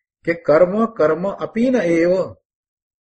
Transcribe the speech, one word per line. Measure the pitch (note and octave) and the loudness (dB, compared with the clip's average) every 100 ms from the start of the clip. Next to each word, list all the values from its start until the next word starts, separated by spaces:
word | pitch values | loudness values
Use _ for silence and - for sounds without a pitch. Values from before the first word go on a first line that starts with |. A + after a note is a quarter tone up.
| _ _ - | _ _ -8
કે | |
કર્મ | E3 - D3+ F3+ G#3 A3+ | -4 0 4 4 2 -4
કર્મ | - D#3 E3 G3 - | 0 0 0 -4 -6
અપી | D#3 A3+ B3 | -8 -2 0
ન | B3+ | 0
એવ, | E3+ E3+ E3+ F#3 - - _ _ _ _ _ _ | 0 0 2 0 -4 -12 _ _ _ _ _ _